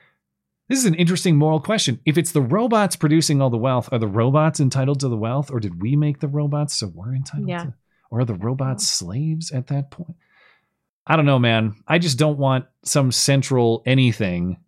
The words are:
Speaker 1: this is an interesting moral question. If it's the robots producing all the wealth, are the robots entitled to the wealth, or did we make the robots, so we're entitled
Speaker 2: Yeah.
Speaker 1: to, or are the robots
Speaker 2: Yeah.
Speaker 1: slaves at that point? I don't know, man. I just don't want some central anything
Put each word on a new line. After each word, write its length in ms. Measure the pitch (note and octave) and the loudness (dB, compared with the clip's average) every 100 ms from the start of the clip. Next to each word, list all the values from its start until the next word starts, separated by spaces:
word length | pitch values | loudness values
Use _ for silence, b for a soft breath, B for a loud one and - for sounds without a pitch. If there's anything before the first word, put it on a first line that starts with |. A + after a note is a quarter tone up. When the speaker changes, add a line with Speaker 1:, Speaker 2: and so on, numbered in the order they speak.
| b b _ _ _ _ _ | b b _ _ _ _ _
Speaker 1:
this 100 | C4+ | 0
is 60 | A#3+ | 0
an 80 | E3 | 2
interesting 400 | F3 F3+ F#3 D3 | 2 2 2 4
moral 240 | D#3 D#3 | 4 0
question. 400 | - G#3+ - A#2+ - | -2 -2 -2 -2 0
If 120 | D3+ | 0
it's 140 | E3+ | 0
the 100 | D#3 | 0
robots 540 | B2 F#3 A#3+ A3 G3+ - | 0 0 2 2 0 0
producing 460 | D3+ D#3+ D#3 C#3+ | 2 2 2 2
all 80 | C3+ | 2
the 80 | A#2 | 2
wealth, 320 | B2+ B2+ - | 0 0 -2
are 60 | B2 | -2
the 80 | A2 | 0
robots 520 | G2+ A#2+ D3 D#3 D#3+ | 2 2 4 2 2
entitled 400 | C3+ C3+ C3 C#3+ | 0 2 0 0
to 80 | C3+ | -2
the 100 | A2+ | -2
wealth, 320 | A2 C3 D3 | -2 -4 -4
or 100 | C3 | -4
did 220 | G#2 E2+ | -6 -4
we 140 | G#2 D3 | 0 2
make 240 | D3+ C#3+ | 0 -2
the 80 | D3 | -4
robots, 480 | C#3+ D3 D3 D3 - | -2 -2 -2 -4 -4
so 120 | G2+ | -8
we're 280 | E2 G#2 C3 | -10 -8 -6
entitled 340 | C#3 D3 C3+ | -6 -6 -6
Speaker 2:
Yeah. 140 | F3 | -6
Speaker 1:
to, 100 | E3 - _ _ _ | -8 -14 _ _ _
or 80 | A2+ | -4
are 60 | B2 | -2
the 100 | F#2+ | -2
robots 480 | G#2+ C3 C3 G#2 | -4 -4 -4 -4
Speaker 2:
Yeah. 220 | - - F2 | -4 -4 -6
Speaker 1:
slaves 440 | A2 D#3 D#3+ E3 | -4 -4 -4 -6
at 160 | C3+ B2+ | -8 -4
that 220 | C#3 C#3 | -6 -6
point? 240 | - F3 - b b b b b b b _ - | -12 -16 -18 b b b b b b b _ 0
I 80 | D#3+ | 2
don't 100 | C#3+ | 4
know, 140 | C3+ | 4
man. 360 | A#2+ A2+ A2 G#2 - | 4 2 0 -4 -2
I 100 | E3 | 0
just 220 | F3 B2+ | 0 0
don't 180 | D#3 D3 | 0 0
want 280 | C3+ C3 - _ | 0 0 -4 _
some 280 | - D3 C3 | -2 0 2
central 680 | A#2 - C#3 B2+ C3 A#2 A2+ - | 0 2 2 2 2 2 2 2
anything 680 | C3 B2+ G#2+ G2+ F2 F2+ F2 | 2 2 2 -2 -2 -4 -6